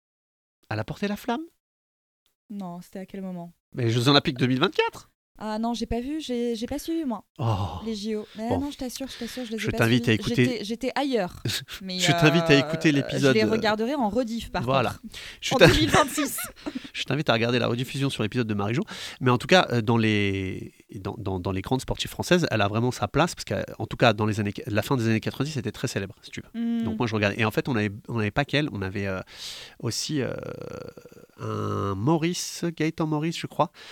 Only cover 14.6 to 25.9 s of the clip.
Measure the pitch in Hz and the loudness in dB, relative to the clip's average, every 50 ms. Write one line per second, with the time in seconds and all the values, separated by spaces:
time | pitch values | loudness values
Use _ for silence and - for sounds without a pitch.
14.6 | 139 120 135 139 117 101 - - - 220 - - - - - - - - 262 254 | 0 2 4 4 4 2 -2 -6 -12 -16 -16 -14 -14 -16 -14 -8 -4 0 8 10
15.6 | 180 160 - 311 311 294 - - 302 262 - 294 294 - - - - - - - | 10 10 10 8 4 6 6 4 4 4 0 -2 -2 -2 -4 -6 -8 -10 -12 -12
16.6 | - - - 247 - - - - - - 131 143 156 - 120 113 113 117 123 120 | -12 -10 -10 -10 -12 -12 -10 -8 -4 -2 -2 0 2 2 2 4 2 2 2 2
17.6 | 113 113 117 120 131 - - 139 139 139 - - 117 101 - 123 120 107 107 101 | 2 0 0 -2 -2 -4 -2 -2 -2 -2 0 -2 -2 0 0 -2 0 0 0 0
18.6 | 101 104 117 143 214 - - - - - - - - 127 123 120 - - 180 185 | 0 0 0 -2 -2 -4 -8 -12 -12 -12 -8 0 4 4 4 4 6 6 6 6
19.6 | - - - 120 110 110 117 117 110 110 107 104 101 98 98 98 95 95 98 - | 6 4 0 0 2 4 4 4 4 4 4 4 2 2 0 -2 -2 -4 -6 -8
20.6 | - - - - _ - - 110 95 101 104 - 98 98 95 92 90 98 95 95 | -10 -12 -16 -20 _ -16 -14 -10 -8 -8 -8 -6 -6 -4 -4 -2 -2 -2 -2 -2
21.6 | 95 - 131 131 - - 104 - - - - - 110 - 175 180 160 - - 110 | -2 -2 -2 -2 -2 -4 -4 -4 -6 -6 -6 -6 2 2 4 4 4 2 2 2
22.6 | 101 101 104 113 120 127 120 - 110 101 - 139 160 180 - - - - 107 95 | 2 2 2 0 0 0 0 -2 -4 -2 0 0 0 0 -2 -8 -6 -4 -4 -4
23.6 | - - - - - - - - 127 120 107 107 107 107 107 110 104 104 101 - | -4 -6 -8 -8 -8 -8 0 4 4 4 4 4 2 0 0 0 -2 -2 -4 -6
24.6 | - - 107 104 - - 143 127 113 113 113 107 - 110 - - 135 151 156 131 | -6 -4 -2 -2 0 0 0 0 2 2 2 2 0 -2 -4 -4 -4 -4 -4 -4
25.6 | 101 110 - - - 127 | -6 -6 -6 -4 -6 -4